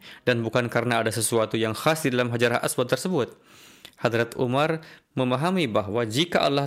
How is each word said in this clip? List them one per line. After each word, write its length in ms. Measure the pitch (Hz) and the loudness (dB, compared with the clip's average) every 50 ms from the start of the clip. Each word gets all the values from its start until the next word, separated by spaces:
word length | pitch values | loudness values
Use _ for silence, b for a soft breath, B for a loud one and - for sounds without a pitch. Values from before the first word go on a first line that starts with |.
| B B B B B | B B B B B
dan 160 | 123 123 117 | 0 2 2
bukan 240 | 113 113 - 127 120 | 0 0 0 0 0
karena 360 | 117 - 120 113 123 117 117 113 | 2 0 0 0 2 0 2 0
ada 80 | 113 107 | 0 0
sesuatu 400 | 117 107 - 120 113 110 107 - | 0 -2 2 2 2 2 2 0
yang 200 | 113 110 110 107 | 0 0 0 -2
khas 280 | - - 156 160 160 | 0 0 0 0 2
di 80 | - 135 | 0 0
dalam 240 | 123 123 123 120 120 | 0 0 0 0 0
Hajar 240 | 117 120 117 120 123 | 2 2 2 2 0
Aswad 320 | - - - - 123 123 | -2 -2 -2 -2 0 0
tersebut. 480 | 135 - - 185 185 143 110 - - - B B B B B B B B B B B B | -2 -2 -2 -2 -2 -2 -2 -4 -6 -16 B B B B B B B B B B B B
Hadrat 320 | - 120 113 113 117 - - | -2 0 0 0 0 -2 -2
Umar 480 | - 135 120 127 139 151 160 160 160 B B B B B _ | -2 -2 0 2 0 0 0 -2 -4 B B B B B _
memahami 560 | _ 131 127 123 127 131 156 180 190 185 156 117 | _ -2 0 0 0 0 0 0 0 0 0 0
bahwa 400 | 101 107 101 95 101 120 120 107 | 0 -2 -2 0 -2 -2 -2 0
jika 320 | 107 135 175 170 - 180 | 0 0 0 2 2 2
Allah 240 | 165 147 139 143 139 | 2 2 2 0 -2